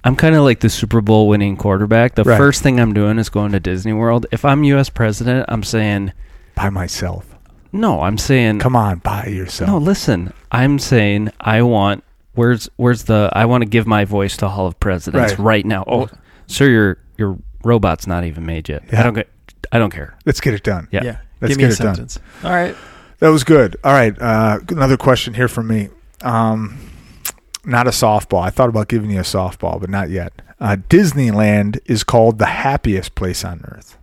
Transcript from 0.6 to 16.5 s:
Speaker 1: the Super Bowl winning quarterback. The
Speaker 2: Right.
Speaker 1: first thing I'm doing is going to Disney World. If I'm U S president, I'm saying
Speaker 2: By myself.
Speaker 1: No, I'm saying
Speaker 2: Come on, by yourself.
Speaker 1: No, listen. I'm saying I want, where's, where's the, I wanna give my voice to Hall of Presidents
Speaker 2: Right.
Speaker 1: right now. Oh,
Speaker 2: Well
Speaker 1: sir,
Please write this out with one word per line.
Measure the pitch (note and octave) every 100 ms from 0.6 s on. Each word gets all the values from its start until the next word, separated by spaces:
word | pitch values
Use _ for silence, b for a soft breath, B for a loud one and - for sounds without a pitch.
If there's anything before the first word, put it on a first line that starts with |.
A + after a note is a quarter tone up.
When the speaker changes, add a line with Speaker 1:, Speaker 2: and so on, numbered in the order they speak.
Speaker 1:
the | A2+
Super | - G#2+ A#2
Bowl | G#2 G#2+ G#2
winning | G#2 G2+ F#2+
quarterback. | G#2 F#2+ G#2 A2+ B2
The | -
Speaker 2:
Right. | G#2+ A2+
Speaker 1:
first | C#3+ C#3
thing | C#3+ B2
I'm | A#2
doing | G#2 G#2 A2
is | A2
going | G#2+ G#2
to | G2+
Disney | F2+ F#2 G#2+
World. | G#2+ A#2 A#2 A2+
If | -
I'm | C#3+ C#3
U | D3 C#3
S | C3+
president, | - A2+ G#2+ A#2+ B2+ -
I'm | A#2
saying | G2 A2+ G#2+ G2+ G2 - b b b
Speaker 2:
By | - G2
myself. | F#2+ F2 - F2+ F2+ - - _ _ _
Speaker 1:
No, | G3 A3 F2+
I'm | F2 G#2+
saying | - C3 A2+ G#2
Speaker 2:
Come | B2+ B2+
on, | G#2 F2
by | - G#2 G#2
yourself. | F2+ F2+ - F#3+
Speaker 1:
No, | F#3+
listen. | D#3 G3+ - F#2+ F2+ - -
I'm | A#2+ C3+ C#3+
saying | - B2 G2+ G#2 G#2+ -
I | - A2
want, | A#2+ A2 G2 G2+ _ _ _
where's, | - A#2+ A#2 - -
where's | B2 A#2
the, | - A2 G2+
I | - A2+
wanna | B2 A2
give | A2+ A2
my | G#2+
voice | G2+ G#2 G2 -
to | G2+
Hall | G2 F#2
of | -
Presidents | G#2 F2+ - - A2+
Speaker 2:
Right. | G2
Speaker 1:
right | G#2+ A2 G2
now. | G2 G2
Oh, | B2
Speaker 2:
Well | A#2 - b b
Speaker 1:
sir, | b